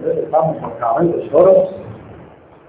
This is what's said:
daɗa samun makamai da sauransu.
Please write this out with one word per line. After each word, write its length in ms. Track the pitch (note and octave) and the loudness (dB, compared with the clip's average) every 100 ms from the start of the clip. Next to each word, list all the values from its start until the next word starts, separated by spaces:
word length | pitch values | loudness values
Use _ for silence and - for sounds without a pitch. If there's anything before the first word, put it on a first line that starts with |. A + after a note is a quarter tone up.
daɗa 200 | - - - | -4 -4 -2
samun 260 | D#3 D#3+ - | 0 0 -4
makamai 480 | - - A#2 D3+ F3 | -10 -6 -4 0 0
da 100 | - - | -2 0
sauransu. 420 | D3 F#3 - - - - - - - - - _ _ | 4 6 6 2 -6 -16 -18 -20 -20 -20 -20 _ _